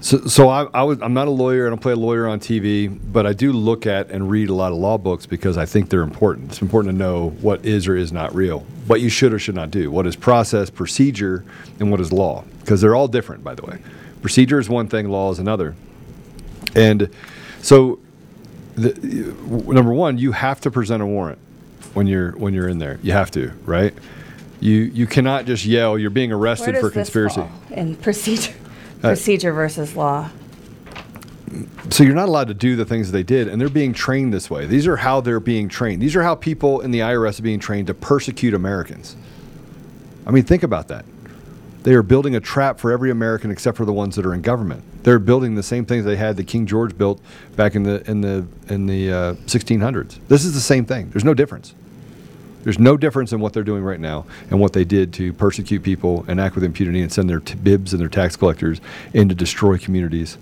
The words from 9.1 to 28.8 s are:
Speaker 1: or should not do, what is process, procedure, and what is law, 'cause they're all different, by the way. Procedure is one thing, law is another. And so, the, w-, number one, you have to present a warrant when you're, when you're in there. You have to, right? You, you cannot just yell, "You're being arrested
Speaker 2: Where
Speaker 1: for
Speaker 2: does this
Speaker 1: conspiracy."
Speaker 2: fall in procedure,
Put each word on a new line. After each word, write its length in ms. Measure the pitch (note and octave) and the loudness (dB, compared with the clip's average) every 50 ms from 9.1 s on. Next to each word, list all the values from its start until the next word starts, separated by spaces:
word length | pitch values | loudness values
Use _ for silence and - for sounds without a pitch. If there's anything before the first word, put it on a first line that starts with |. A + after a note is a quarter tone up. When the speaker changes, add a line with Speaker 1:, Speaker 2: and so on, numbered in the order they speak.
| A2 - C3+ B2+ | 0 4 2 2
Speaker 1:
or 80 | A2 G#2 | 2 2
should 160 | - - G2 | -4 -6 -6
not 160 | F#2 D#2+ D#2 | -6 -8 -4
do, 180 | D#2 G2+ F2 C#2+ | -4 -4 -4 -2
what 160 | C#2+ F2 F#2 | -2 -2 -2
is 120 | F2+ - - | -2 -4 0
process, 520 | - - B2 A#2+ A2+ - - G#2+ G2+ F#2 | 4 4 6 6 4 2 0 -2 -2 -2
procedure, 760 | - - F#2 D#3+ - - C#3 C#3+ B2+ G2 G2+ F#2+ F#2 F2+ F2+ - - - - - - - | -4 -8 -8 -8 2 2 2 2 2 -2 -2 -2 -2 -4 -6 -12 -20 -20 -20 -20 -8 -4
and 100 | G#2+ G#2 | 0 0
what 120 | G#2 F#2+ | 0 0
is 100 | F2+ D#2+ | 0 0
law, 320 | F#2 F#2 G2 E2+ C2 A1 - - - - - | 2 2 2 0 -2 -4 -10 -16 -20 -16 0
'cause 160 | - - C3 | 2 4 6
they're 140 | G2 G#2+ A2 | 6 6 6
all 120 | B2 C#3+ C3+ | 6 2 2
different, 380 | A2+ B2 G#2+ - D2+ - - | 0 -2 -4 -4 -12 -14 -14
by 100 | - - | -14 -14
the 100 | - - | -12 -14
way. 120 | - - - - - - - - - - - | -16 -16 -16 -18 -20 -20 -20 -20 -20 -20 -8
Procedure 380 | - G2+ - - B2+ B2 C#3+ C#3+ | -8 0 4 4 6 6 4 0
is 80 | B2 G2+ | 0 0
one 200 | A#2+ A#2+ A2+ G#2 | -2 -2 -2 -2
thing, 200 | - A2 G#2 G2+ | -2 -4 -2 -2
law 220 | G2 G2 F#2+ G2 | -2 -2 -2 -2
is 80 | F#2 E2 | -2 -2
another. 360 | F2+ G2+ A2 G#2 F2+ D2+ D#2 - - - - - - - - - - - - - - - - - - - - | -2 -2 0 -2 -2 -4 -6 -12 -18 -20 -20 -20 -20 -20 -20 -20 -20 -20 -20 -18 -16 -16 -16 -12 -12 -2 4
And 340 | A2 A2 A2 G#2+ G#2 G2+ - - - - - - - - - - - | 6 6 6 6 4 0 -2 -4 -14 -20 -20 -20 -20 -20 -20 -20 -12
so, 380 | - - C#3 C3+ C3 C3 - - - - - - - - - - - - - - - - - | 4 8 8 8 8 6 2 -4 -8 -20 -20 -20 -20 -20 -20 -20 -20 -20 -20 -20 -20 -14 -6
the, 160 | - A2 B2 - | 0 0 0 0
w-, 800 | - - C4+ - - - - - - - - A2+ A#2 - - C#3 | 0 -6 -6 -6 -6 -6 -8 -10 -12 -10 -6 -6 -6 -4 4 4
number 200 | C3 B2 A#2 A#2 | 6 6 6 4
one, 240 | C3+ F3+ D#3+ C3 A#2+ | 2 0 0 0 0
you 140 | B2 C3+ | 0 -2
have 280 | A2+ - - C3 C3+ - | -2 0 -2 -2 -2 -2
to 100 | - C#3+ | -4 -2
present 320 | A2+ B2+ A#2 F#2+ A#2 A2+ G#2 | -2 0 -2 0 -2 -2 0
a 20 | |
warrant 320 | G2+ G#2 G2+ F#2 D#2+ C#2+ - - - - - - - - - - - - | -2 -2 -2 -4 -4 -6 -10 -16 -20 -20 -20 -20 -20 -20 -20 -20 -8 -2
when 140 | G2+ G2+ G2 | 0 2 2
you're, 240 | G2 F#2 F2+ F2 | 2 0 0 -2
when 220 | - - G#2+ G2+ G2 | -4 -6 -4 -4 -2
you're 140 | F#2+ F2+ F2+ | -2 -2 -2
in 120 | F2+ E2+ | -4 -4
there. 200 | D#2 C#2+ C2+ - - | -6 -6 -8 -6 -4
You 80 | - | 0
have 180 | - G2+ F#2+ - | 0 0 0 0
to, 200 | - - C2 B1+ - - - | -2 -6 -6 -6 -8 -12 -8
right? 280 | - E2 F2 - G#3 - - - - - - - - - - - - - - | -2 0 2 2 0 0 -6 -20 -20 -20 -20 -20 -20 -20 -20 -20 -20 -14 -4
You, 140 | - G#2+ G#2+ | 0 2 2
you 320 | G#2+ A2 A2+ - A2+ A#2+ | 2 2 0 -2 -2 -2
cannot 400 | A2+ - C#3+ B2+ C3 C3+ C#3 A#2+ | 0 2 0 2 2 0 -2 -2
just 180 | A#2+ B2 G#2+ F2+ | -4 -4 -4 0
yell, 320 | G#2 A2+ A#2 A#2 A2+ G#2+ G#2+ | 2 2 2 4 2 0 0
"You're 100 | G#2+ G#2 | -2 -2
being 220 | G2+ C3 C3 A#2+ | -2 -2 -2 0
arrested 420 | A2 G#2 G#2 A2+ A#2 A2 - - - | -2 0 0 0 -2 -2 -2 -2 -2
Speaker 2:
Where 80 | C4 | 0
Speaker 1:
for 60 | B3 G#2+ | -2 -2
Speaker 2:
does 60 | - | -2
this 140 | G#2+ G#2 - | -2 -6 -2
Speaker 1:
conspiracy." 260 | - A2 G#2+ G3+ - G3+ | 0 0 0 0 0 -4
Speaker 2:
fall 100 | F3 E3 - - - - | -6 -8 -10 -18 -18 -14
in 260 | - - E3+ D#3+ D#3+ D#3 | -8 -6 -6 -6 -6 -4
procedure, 560 | - - G3+ G#3 - A3 A3 A3+ - - - - - - - - | -4 -4 -4 -2 -2 -4 -2 -2 -4 -6 -10 -14 -20 -20 -20 -20